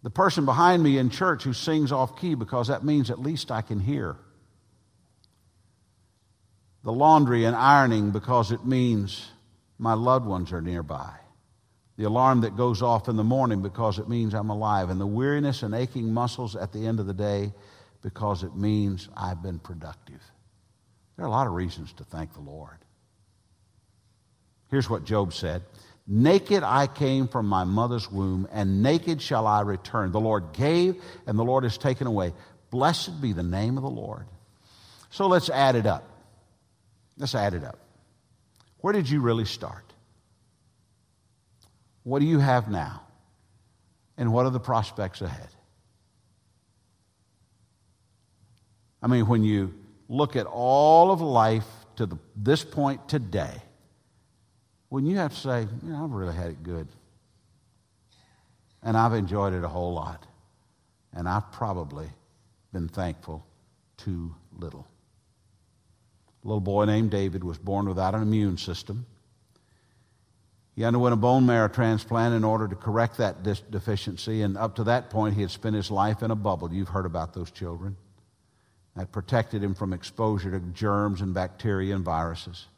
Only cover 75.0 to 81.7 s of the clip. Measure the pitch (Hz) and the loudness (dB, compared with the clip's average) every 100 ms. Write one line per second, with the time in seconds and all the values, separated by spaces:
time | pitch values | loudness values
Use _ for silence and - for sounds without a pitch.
75 | - 110 107 101 95 - 113 104 95 98 | 0 -2 0 0 -2 -4 -4 -4 -2 0
76 | 104 107 113 110 101 90 85 92 90 95 | 0 0 -2 -2 -2 -4 -4 -6 -4 -4
77 | 92 82 80 92 85 - 90 85 95 98 | -4 -4 -6 -8 -12 -10 -10 -10 -10 -12
78 | _ _ _ _ _ _ _ _ _ - | _ _ _ _ _ _ _ _ _ -12
79 | 92 110 90 117 113 107 101 92 98 92 | -8 -8 0 0 0 -4 -4 -4 -4 -6
80 | - - 110 104 95 92 87 85 107 101 | -10 -4 -2 0 -2 -6 -8 -4 0 2
81 | 104 92 98 92 92 - 110 | 0 -2 -4 -4 -6 -4 -2